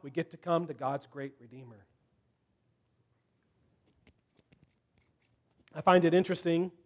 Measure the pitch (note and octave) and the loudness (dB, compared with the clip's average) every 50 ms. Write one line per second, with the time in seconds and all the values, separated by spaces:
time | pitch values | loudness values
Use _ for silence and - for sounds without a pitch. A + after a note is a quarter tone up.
0 | - C#3 C3+ E3 E3 - - D#3+ - F3 E3+ E3 F3 D#3 D3 A#2 C#3 C3 C#3 C#3 | -18 -10 -6 -6 -8 -8 -10 -14 -4 -2 -2 -2 -2 -4 -10 -6 -6 -6 -6 -6
1 | C#3 - - C#3+ C#3 C#3 C3+ _ A#2+ A#2 B2 C3 C3 A#2+ A2+ G#2 F#2+ _ _ _ | -10 -12 -14 -12 -12 -12 -14 _ -20 -20 -20 -20 -20 -20 -20 -20 -20 _ _ _
2 | _ _ _ _ _ _ _ _ _ _ _ _ _ _ _ _ _ _ _ _ | _ _ _ _ _ _ _ _ _ _ _ _ _ _ _ _ _ _ _ _
3 | _ _ _ _ _ _ _ _ _ _ _ _ _ _ _ _ _ _ _ _ | _ _ _ _ _ _ _ _ _ _ _ _ _ _ _ _ _ _ _ _
4 | _ - _ _ _ _ _ _ _ _ - _ _ _ _ _ _ _ _ _ | _ -20 _ _ _ _ _ _ _ _ -20 _ _ _ _ _ _ _ _ _
5 | _ _ _ _ _ _ _ _ _ _ _ _ _ - - D#3 - F#3+ F3+ F3+ | _ _ _ _ _ _ _ _ _ _ _ _ _ -16 -14 0 4 6 6 6
6 | E3+ E3 E3 F3+ F#3 - F#3 - - E3+ E3 E3 F3+ F3+ - - _ | 6 6 4 4 2 2 -4 -4 -2 -2 0 0 0 -2 -6 -16 _